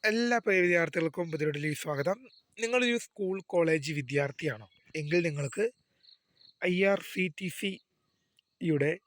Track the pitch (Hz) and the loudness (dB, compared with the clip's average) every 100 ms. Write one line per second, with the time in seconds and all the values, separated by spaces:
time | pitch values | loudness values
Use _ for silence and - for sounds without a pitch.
0 | 214 220 240 233 214 185 180 175 165 175 | 2 2 2 0 2 2 4 4 2 0
1 | 165 180 170 156 151 147 151 147 165 139 | -2 -2 -6 -2 -2 -2 -4 -4 -4 -2
2 | 143 214 262 _ _ - 226 247 247 233 | 0 -2 -6 _ _ -6 0 2 2 0
3 | - - 190 190 - - 165 160 143 147 | -4 -6 -4 -4 0 2 4 2 0 -4
4 | 127 143 139 135 156 110 110 _ _ 156 | -2 -2 -2 -2 -6 -6 -12 _ _ -10
5 | 147 170 170 143 143 - 226 - _ _ | 0 0 0 -2 -6 -2 -4 -4 _ _
6 | - _ _ _ - _ 180 180 196 196 | -20 _ _ _ -20 _ -2 2 2 2
7 | - 196 185 - 185 - 202 190 _ _ | -2 -4 -4 -2 -10 -6 -6 -6 _ _
8 | _ _ _ _ _ _ 170 151 147 175 | _ _ _ _ _ _ 0 2 2 -2